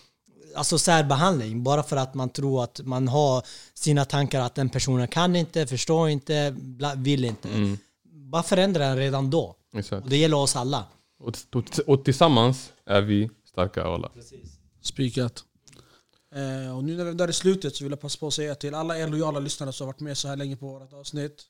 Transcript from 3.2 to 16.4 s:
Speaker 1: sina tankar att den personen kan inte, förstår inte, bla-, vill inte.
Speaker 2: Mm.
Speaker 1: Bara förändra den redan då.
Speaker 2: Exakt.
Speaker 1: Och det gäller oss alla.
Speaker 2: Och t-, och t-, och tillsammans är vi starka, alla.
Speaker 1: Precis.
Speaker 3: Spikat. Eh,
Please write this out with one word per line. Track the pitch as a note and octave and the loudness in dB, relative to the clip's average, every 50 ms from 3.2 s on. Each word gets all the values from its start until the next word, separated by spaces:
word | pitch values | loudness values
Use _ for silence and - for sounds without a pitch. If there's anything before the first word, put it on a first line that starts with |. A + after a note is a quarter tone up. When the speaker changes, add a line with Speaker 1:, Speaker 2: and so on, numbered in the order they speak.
| D3+ C#3 C3 B2+ - - - - - - _ | 4 4 4 2 -2 -6 -12 -20 -20 -20 _
Speaker 1:
sina | - - D#3 D3 C#3+ C#3 | -2 0 2 4 4 4
tankar | - - C#3+ C#3+ B2+ - C3+ | 2 2 0 0 0 0 -2
att | B2 B2 - | -2 -2 -2
den | - C3+ B2 | -2 -2 0
personen | - C3 - C3 B2+ B2+ B2 | 0 0 0 0 2 2 0
kan | A#2+ - E3 F3 F3+ F3 | 0 0 2 2 4 4
inte, | F3 E3 D#3+ - E3 D#3 | 2 0 0 0 -2 -2
förstår | B2 C3 A#2+ - - D#3+ D#3+ E3 D#3 | -2 -2 -2 0 2 2 4 4 2
inte, | D3+ C#3 - - D#3 D3+ D3 C#3+ C3 | 2 0 -2 -2 0 0 0 -2 -4
bla-, | - C3 C3 B2+ A#2+ C#3 D3 C#3 | -6 -10 -12 -8 -6 -6 -4 -4
vill | C3+ B2+ C#3 C#3+ C3+ B2+ | -2 0 2 2 2 2
inte. | A#2 G#2+ - - - | -2 -4 -6 -8 -4
Speaker 2:
Mm. | G#2+ A2 G2+ G2 G2+ G2+ - _ _ _ _ | -2 0 0 0 -2 -4 -8 _ _ _ _
Speaker 1:
Bara | _ E3 D3+ C#3+ C3 C#3 E3 E3 | _ -20 -20 -12 -6 -4 -4 -2
förändra | - G3+ F3+ F#3+ G3 F#3 D#3+ C#3+ | 2 2 4 4 4 2 2 2
den | C3+ C3+ | 2 2
redan | B2+ C3+ C3+ C3+ C3+ C3+ C3 | 0 0 0 0 0 0 0
då. | D3 E3 B2 F#2 - _ _ _ - | 2 0 0 -2 -6 _ _ _ -8
Speaker 2:
Exakt. | A2 G2+ - G2+ G2 A2+ | -8 -6 -4 -6 -8 -2
Speaker 1:
Och | B2+ | 0
det | C3+ | 2
gäller | C#3+ D#3 D#3+ D#3 | 4 4 4 4
oss | C#3+ C#3 C#3 - | 2 2 2 0
alla. | C3+ A#2+ C3 D3 B2+ G#2 - _ _ _ _ _ _ | -2 -2 -4 -4 -6 -6 -10 _ _ _ _ _ _
Speaker 2:
Och | - A#2+ A#2+ | -10 -10 -10
t-, | - - _ - | -10 -8 _ -4
och | B2+ A2+ - | -4 -4 -2
t-, | - - - | -2 -2 4
och | - C#3 C3 C3+ | 4 4 4 4
tillsammans | D3 B2+ - E3+ E3 C#3+ A2+ A2+ B2+ B2+ C3 - - - _ _ | 2 4 6 6 6 8 6 6 4 2 0 -6 -14 -20 _ _
är | - G2+ G2+ | 2 2 2
vi | G#2 G#2 G2+ G2+ G#2+ A#2 - _ _ | 4 4 4 2 2 0 -4 _ _
starka, | _ _ - F2+ F2 - F2+ F2 | _ _ -2 -2 -2 -2 -4 -4
alla. | F2 E2+ E2+ E2 - | -2 -4 -4 -6 -10
Speaker 1:
Precis. | - - - - C3+ B2+ - - - - _ _ _ _ | -14 -18 -20 -20 -20 -20 -20 -20 -20 -20 _ _ _ _
Speaker 3:
Spikat. | - - - - C3+ B2 - C3 B2+ A#2 - - - _ _ _ _ _ - - - _ _ _ _ _ _ _ _ _ - | -10 -8 -4 -2 -4 -2 0 -2 -2 -2 -4 -10 -16 _ _ _ _ _ -20 -20 -20 _ _ _ _ _ _ _ _ _ -10
Eh, | C#3 | -8